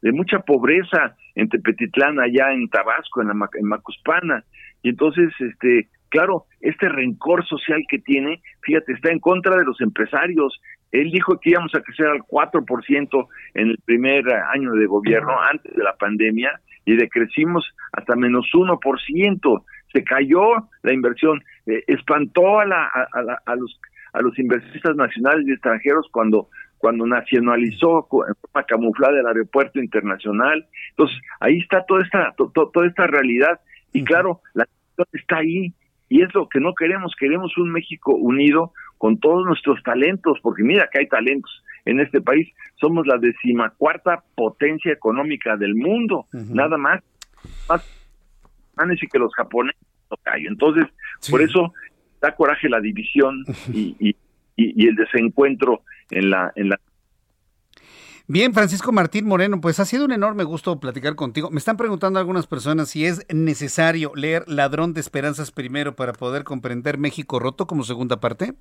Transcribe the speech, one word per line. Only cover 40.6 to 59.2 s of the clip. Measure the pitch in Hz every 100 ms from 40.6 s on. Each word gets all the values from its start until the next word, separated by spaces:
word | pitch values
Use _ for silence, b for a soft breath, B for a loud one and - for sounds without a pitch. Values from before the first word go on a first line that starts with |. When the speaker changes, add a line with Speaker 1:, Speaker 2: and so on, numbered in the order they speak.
Speaker 1:
mira | 110 196 165
que | 143
hay | 143
talentos | 123 117 139 - - B B -
en | 123
este | 139 139
país. | 123 139 165 _ B _
Somos | 151 165 139
la | 123
decimacuarta | 120 117 123 120 110 _ 147 170 - 170 _ -
potencia | 113 - 143 156 175
económica | 147 110 120 147 135 113 107
del | 101 107
mundo, | 143 226 226 180 -
Speaker 2:
Ujú. | 127 110
Speaker 1:
nada | 120 147 160
más, | 143 190 _ _ - _ - - -
más | 170 - - _ _ _ _ _ _ _ -
alemanes | 170 175
y | 147
que | 131
los | 117 -
japoneses, | 113 117 127 - _ _ _
tocayo. | - - - 85
Entonces, | 107 151 156 156 _ B B
Speaker 2:
Sí. | -
Speaker 1:
por | 131
eso | 156 180 175 B B _ _ _
da | 143 -
coraje | 147 143 151
la | 117
división | 107 104 107 143 135 135 135
Speaker 2:
<laughs> | 113 -
Speaker 1:
y, | 110 107 -
y, | 107 - _ _ _ -
y, | 113 -
y | 113
el | 110
desencuentro | 113 123 113 117 139 123 127 113 _ B B
en | 95 98
la, | 95 90 -
en | 98
la | 98 _ _ _ _ _ _ _ _ _ _ B B B B B
Speaker 2:
Bien, | 160 247
Francisco | 214 202 190 240
Martín | 220 160 208